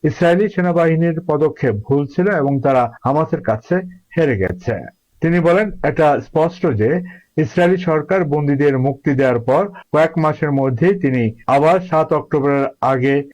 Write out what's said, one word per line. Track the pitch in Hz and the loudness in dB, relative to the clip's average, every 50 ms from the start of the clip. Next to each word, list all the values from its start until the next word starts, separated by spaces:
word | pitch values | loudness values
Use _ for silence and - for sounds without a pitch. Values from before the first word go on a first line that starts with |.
ইসরায়েলি | - 151 - - 180 170 175 185 214 202 | -4 -4 -2 0 2 2 2 2 0 -2
সেনাবাহিনীর | - 185 180 175 165 170 170 165 160 160 170 170 160 165 175 | -2 -2 -2 0 2 2 2 2 2 2 0 0 -2 -2 -2
পদক্ষেপ | - 151 147 156 147 - - - 123 107 | -2 0 0 0 0 0 -2 -2 -2 -2
ভুল | 104 113 - 135 143 143 | -2 -2 -2 0 0 -2
ছিল | 135 - - 180 208 | -2 -2 -2 0 0
এবং | 196 156 135 139 139 135 | 0 0 0 0 -2 0
তারা | 120 139 135 127 120 117 - - - | 0 2 2 2 0 -2 -4 -6 -4
হামাসের | 135 139 151 160 - 170 - | -2 -2 -2 -2 -2 -4 -4
কাছে | - 113 110 113 - - 180 185 185 - - - _ _ - | -2 -2 -4 -2 -2 -4 -4 -4 -4 -6 -14 -20 _ _ -2
হেরে | 165 160 139 117 95 | 0 0 0 0 0
গেছে। | 92 90 90 - - 120 107 85 - - - _ _ _ _ - | -2 -4 -4 -6 -6 -6 -6 -6 -8 -14 -20 _ _ _ _ -4
তিনি | - 165 170 175 | -2 0 0 2
বলেন, | 160 170 175 202 214 196 - - - | 2 2 2 2 0 -2 -4 -4 -4
"এটা | 147 - - 156 147 139 110 | -2 0 2 2 2 2 0
স্পষ্ট | 120 - - 151 160 170 180 - - | -2 -4 -2 0 0 -2 -2 -2 -2
যে | 160 123 101 107 123 165 185 180 - - - _ _ - | -2 0 0 0 0 0 -2 -4 -8 -14 -20 _ _ -4
ইসরায়েলি | 156 156 110 - 180 175 175 190 | -4 -4 -2 0 2 2 2 2
সরকার | 180 180 190 180 - - - 190 190 170 | 0 0 0 -2 0 0 0 -2 -2 0
বন্দীদের | 143 147 151 147 143 143 139 147 143 135 127 | 0 -2 -2 0 0 0 2 2 2 2 2
মুক্তি | 131 123 123 - - 156 139 | 0 -2 -2 -2 -2 -2 0
দেওয়ার | 127 135 127 120 117 | 2 2 2 0 0
পর | 117 123 135 165 202 196 180 - - _ | 0 0 0 0 0 -2 -6 -14 -8 _
কয়েক | - 151 160 160 160 165 | 0 2 2 2 0 0
মাসের | 156 151 151 - 160 147 | 0 0 -2 -2 -2 -2
মধ্যেই | 139 139 135 135 123 113 170 185 202 180 | 0 0 0 0 0 2 2 2 2 0
তিনি | 151 135 127 123 113 110 - - - | 0 -2 0 0 -2 -2 -4 -6 -2
আবার | - 135 139 151 160 180 185 | 0 2 2 4 4 2 2
সাত | 180 180 160 160 156 156 | 0 0 0 0 0 0
অক্টোবরের | 160 147 - - 156 147 147 143 139 139 139 135 - _ | -2 -2 -2 -2 -2 0 0 0 0 0 -2 -4 -4 _
আগে | - 131 135 127 127 139 139 143 139 - | -2 0 0 0 0 0 0 0 -2 -6